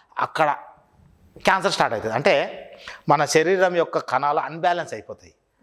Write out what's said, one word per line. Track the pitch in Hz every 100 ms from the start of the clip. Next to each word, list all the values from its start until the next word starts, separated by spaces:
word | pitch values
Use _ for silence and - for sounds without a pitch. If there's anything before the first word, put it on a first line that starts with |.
| _ -
అక్కడ | 127 - 151 139 - - _ _ _ _ _ -
క్యాన్సర్ | - 190 180
స్టార్ట్ | 156 143
అవుతుంది. | 110 107
అంటే | 110 196 143 190 - - - - - -
మన | 147
శరీరం | 143 156 160 190 185 175
యొక్క | 160 -
కణాలు | - 131 143 151
అన్‌బ్యాలెన్స్ | 143 160 175 175 147
అయిపోతాయి, | 110 104 104 87 _ _ _